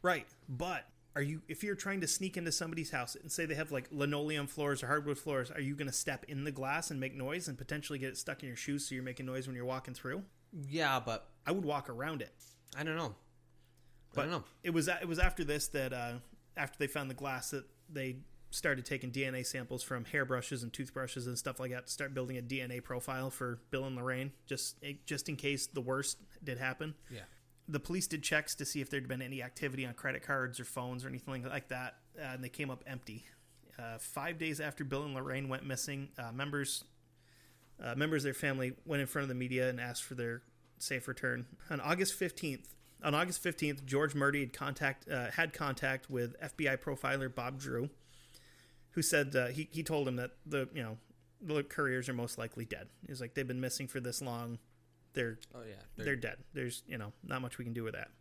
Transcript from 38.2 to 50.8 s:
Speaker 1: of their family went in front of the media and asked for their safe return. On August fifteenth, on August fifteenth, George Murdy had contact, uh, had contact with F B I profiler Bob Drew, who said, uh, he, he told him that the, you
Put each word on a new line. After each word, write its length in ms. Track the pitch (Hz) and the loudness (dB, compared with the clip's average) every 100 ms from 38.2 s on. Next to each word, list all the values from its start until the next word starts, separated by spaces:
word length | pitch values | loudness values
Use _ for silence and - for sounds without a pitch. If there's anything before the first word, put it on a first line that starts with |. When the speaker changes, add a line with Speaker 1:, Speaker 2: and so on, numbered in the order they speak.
Speaker 1:
of 40 | 139 | 2
their 60 | |
family 400 | 131 147 135 127 131 - | 0 0 2 0 -2 0
went 160 | 143 | 0
in 60 | 135 | 2
front 160 | 147 | 0
of 40 | 139 | 0
the 80 | 123 | 0
media 340 | 127 127 127 | 2 4 4
and 120 | 123 | 2
asked 220 | 120 120 | -2 -4
for 120 | - 127 | -6 -2
their 280 | 120 120 - - - - | -2 -2 -8 -20 -20 -6
safe 320 | - 131 - | -2 0 -2
return. 360 | 127 131 123 123 - - | -2 0 0 -4 -10 -4
On 120 | 147 | 0
August 320 | 147 175 185 | 4 4 4
fifteenth, 600 | - 180 - 160 131 - - - - | 2 0 0 -2 -2 -8 -20 -20 -2
on 100 | 156 | 4
August 280 | 147 180 175 | 4 4 2
fifteenth, 440 | 180 165 147 139 131 | 0 2 2 0 2
George 300 | 135 151 143 | 4 6 6
Murdy 240 | 139 143 | 6 6
had 140 | 127 | 0
contact, 560 | - 143 135 147 135 - | 0 -2 2 2 0 -2
uh, 220 | 135 120 | 0 0
had 200 | - 165 | 2 2
contact 580 | - 143 131 135 131 - | 2 0 2 2 0 0
with 280 | 131 120 - | 0 0 -2
F 160 | 151 - | -8 0
B 140 | 147 | 2
I 80 | 131 | 2
profiler 560 | - 139 135 135 131 | 0 0 2 2 2
Bob 260 | 127 123 135 | 0 -2 -2
Drew, 300 | 135 123 143 - - - - - - - - - - | -2 0 0 -4 -20 -20 -20 -20 -20 -20 -20 -20 -4
who 100 | - | 2
said, 340 | - 156 139 135 | 6 6 6 4
uh, 120 | 123 | 2
he, 200 | 131 156 | 0 -2
he 100 | 156 | -2
told 240 | 160 156 135 | 2 2 4
him 80 | 123 | 2
that 160 | 123 - 151 | -2 -8 -2
the, 240 | 143 131 | 0 0
you 80 | 151 | -2